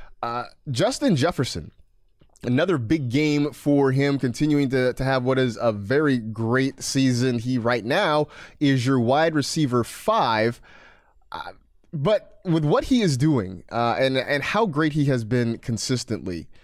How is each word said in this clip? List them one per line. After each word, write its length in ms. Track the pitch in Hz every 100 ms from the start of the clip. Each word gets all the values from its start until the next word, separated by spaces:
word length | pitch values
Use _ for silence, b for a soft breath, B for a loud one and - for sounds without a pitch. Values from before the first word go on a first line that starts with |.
| B -
Uh, 220 | 117 120 110 - -
Justin 460 | 120 208 269 277 151
Jefferson, 540 | 156 - 123 - 76 - - _ _ _ _ _
another 360 | - 123 185 156
big 320 | 113 160 127
game 420 | 131 151 147 147
for 400 | - 147 143 135
him, 260 | 131 143 139
continuing 520 | 127 117 151 147 135
to, 240 | 131 127
to 100 | 120
have 200 | 131 131
what 140 | 123 131
is 200 | 127 110
a 120 | 117
very 440 | 104 98 139 151 127
great 640 | 110 110 113 127 135 -
season. 560 | - 139 131 120 131 120
He 200 | 120 127
right 260 | 113 123
now 440 | 104 165 196 151 147 B B B
is 240 | 143 135 120
your 140 | 135
wide 360 | 117 139 165 156
receiver 480 | 135 165 143 123
five. 800 | 113 - - 165 135 110 117 123 B B B B B B -
Uh, 200 | - - - _ _ _
but 480 | 156 151 214 - -
with 220 | 185 165 151
what 200 | 226 -
he 160 | 247
is 160 | 190 131
doing, 460 | 151 135 92 90 -
uh, 240 | 117 120 104
and, 180 | 131 131
and 240 | 120 139
how 240 | 131 202 226
great 280 | 139 160
he 120 | 151 143
has 180 | 127
been 360 | 107 123 117 113
consistently, 880 | - 110 - 123 - 107 95 87 71 b